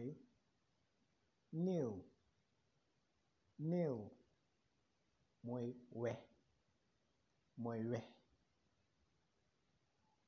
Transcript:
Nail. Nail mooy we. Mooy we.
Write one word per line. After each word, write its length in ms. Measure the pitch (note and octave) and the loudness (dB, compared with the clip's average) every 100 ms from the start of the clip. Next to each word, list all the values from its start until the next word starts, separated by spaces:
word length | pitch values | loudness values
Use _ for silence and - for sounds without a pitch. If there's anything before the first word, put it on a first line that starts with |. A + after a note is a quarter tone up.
| B2 - - - _ _ _ _ _ _ _ _ _ _ - | -6 -6 -14 -20 _ _ _ _ _ _ _ _ _ _ -6
Nail. 400 | D#3+ F3+ F3 B2 F#2+ - - _ _ _ _ _ _ _ _ _ _ _ _ _ - | 2 4 4 2 -2 -8 -18 _ _ _ _ _ _ _ _ _ _ _ _ _ -4
Nail 380 | D#3 F3 D#3+ A#2 G2+ - - _ _ _ _ _ _ _ _ _ _ _ | 2 4 4 2 -4 -12 -20 _ _ _ _ _ _ _ _ _ _ _
mooy 240 | A#2 B2 A#2+ B2+ - | -4 -2 -2 -4 -8
we. 220 | A2+ A#2+ A#2 - - _ _ _ _ _ _ _ _ _ _ _ - | -2 0 0 -8 -20 _ _ _ _ _ _ _ _ _ _ _ -4
Mooy 240 | A#2 A2+ A2+ | -2 0 0
we. 160 | A2+ - - _ _ _ _ _ _ _ _ _ _ _ _ _ _ _ _ _ _ _ _ | 0 -2 -14 _ _ _ _ _ _ _ _ _ _ _ _ _ _ _ _ _ _ _ _